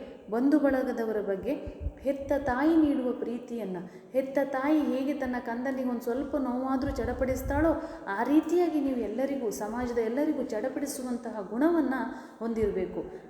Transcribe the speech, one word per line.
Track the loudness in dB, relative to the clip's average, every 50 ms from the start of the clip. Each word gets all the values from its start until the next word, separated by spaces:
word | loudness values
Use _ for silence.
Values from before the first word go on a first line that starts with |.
| -8 -12 -16 -16 -10 -6
ಬಂಧು | -2 2 4 6 6 6
ಬಳಗದವರ | 6 6 4 2 0 0 -2 -2 -2 -2 -2 -2
ಬಗ್ಗೆ | -2 -2 -2 -2 -2 -4 -4 -4 -6 -10 -10 -8 -8 -8 -8 -6
ಹೆತ್ತ | -2 -2 -2 -2 -2 -2 -2
ತಾಯಿ | -2 0 0 0 2 4 4 6
ನೀಡುವ | 6 6 4 4 2 0 0
ಪ್ರೀತಿಯನ್ನ, | -2 -2 -4 -4 -6 -6 -8 -8 -8 -6 -6 -4 -6 -6 -8 -10 -14 -18 -12 -4
ಹೆತ್ತ | -2 -2 0 0 2 0 0
ತಾಯಿ | 0 0 -2 0 2 2 2
ಹೇಗೆ | 2 2 0 0 0 -2 -2
ತನ್ನ | -2 -2 -4 -4 -4
ಕಂದನಿಗೆ | -4 -4 -6 -4 -4 -4 -4 -2 -2 -2
ಒಂದ್ | -2 -2
ಸ್ವಲ್ಪ | -2 -2 -2 -2 -2 -2 -2
ನೋವಾದ್ರೂ | -2 -2 0 -2 -2 -2 0 0 0 0 -2
ಚಡಪಡಿಸ್ತಾಳೋ, | -2 -2 -2 -2 -2 -2 0 -2 -2 -2 -2 0 2 4 4 4 4 2 -2 -8 -10 -10 -8 -6
ಆ | -2 -2 2
ರೀತಿಯಾಗಿ | 4 4 4 4 4 4 4 4 4 2 2
ನೀವು | 0 0 0 0
ಎಲ್ಲರಿಗೂ, | -2 -2 -2 -2 -2 -2 -2 -2 -2 -2
ಸಮಾಜದ | -2 -4 -4 -6 -4 -4 -4 -2 0 0
ಎಲ್ಲರಿಗೂ | 0 0 2 0 2 0 0 0 0
ಚಡಪಡಿಸುವಂತಹ | 2 2 2 2 2 -2 -2 -2 -2 -4 -4 -4 -4 -4 -4 -4 -6 -6 -6 -6 -4
ಗುಣವನ್ನ | 0 4 4 6 6 6 4 4 2 0 -2 -4 -6 -10 -12 -14 -10 -6
ಹೊಂದಿರಬೇಕು. | -4 -2 0 2 2 2 2 2 -2 -2 -2 -6 -6 -6 -8 -14 -16 -16